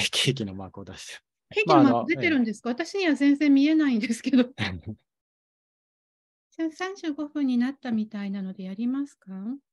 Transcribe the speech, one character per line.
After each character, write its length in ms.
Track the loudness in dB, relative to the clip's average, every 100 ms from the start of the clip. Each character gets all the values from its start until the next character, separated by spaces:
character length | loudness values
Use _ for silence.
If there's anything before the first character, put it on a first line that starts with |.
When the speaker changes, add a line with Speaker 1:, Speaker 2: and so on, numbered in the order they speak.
| 0
Speaker 1:
ケ 200 | 0 0
ー 40 |
キ 120 | -2 -4
の 80 |
マ 140 | -8 -14
ー 20 |
ク 100 | -14
を 40 | -16
出 100 | -16
し 100 | -16
て 60 | -18
る。 40 | _ _ _
Speaker 2:
ケ 100 | -2
ー 40 |
キ 40 | 4
の 140 | 6
マ 160 | 6 4
ー 40 | 0
ク 80 |
出 20 | -2
て 140 | 0
る 100 | 2
ん 40 |
で 100 | 0
す 80 | -4
か？ 80 | -6
Speaker 1:
ま 20 |
あ、 40 | -6
あ 20 |
の、 60 |
え 0 |
え。 20 | -6
Speaker 2:
私 100 | -2
に 80 | 0
は 80 |
全 200 | 2 4
然 180 | 4 6
見 140 | 6 6
え 80 |
な 160 | 4 4
い 60 | 2
ん 40 |
で 100 | 0
す 120 | -4
け 80 | 2
ど。 140 | 2
Speaker 1:
<laughs> 540 | 2 0 -6 -6 -12 -14 _ _ _ _ _ _ _ _ _ _ _ _ _ _ _ -6
Speaker 2:
じ 60 |
ゃ 40 | -6
あ、 40 |
三 260 | -4 -8 -6
十 160 | -6
五 160 | -6 -6
分 180 | -2 0
に 120 | 2
な 140 | 0
っ 60 | -4
た 140 | -4
み 160 | -4 -4
た 160 | -6
い 60 | -8
な 100 | -6
の 140 | -8
で 80 | -10
や 100 | -10
り 140 | -6 -4
ま 200 | -4 -6
す 80 |
か？ 160 | _ -16 -12 -10 -12 _